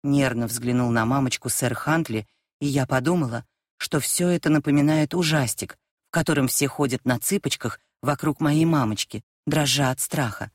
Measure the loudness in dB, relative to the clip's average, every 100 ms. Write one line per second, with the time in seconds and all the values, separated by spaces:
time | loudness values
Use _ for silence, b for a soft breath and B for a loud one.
0 | 2 2 2 0 -4 -4 -2 0 2 2
1 | 2 0 0 -4 -6 -2 -2 -2 0 0
2 | 0 -6 -8 _ _ _ -2 0 0 0
3 | 2 0 0 -6 -10 _ _ _ -4 -4
4 | -2 0 2 2 2 2 4 4 4 2
5 | 2 0 0 0 0 -4 -10 -14 _ _
6 | _ -2 0 2 2 0 -2 0 -2 0
7 | -2 -2 0 -2 -2 -4 -6 -8 _ _
8 | -4 -2 -2 0 2 4 4 4 2 -2
9 | -6 -10 _ _ -2 0 0 2 0 0
10 | -4 -2 -4 -6 -14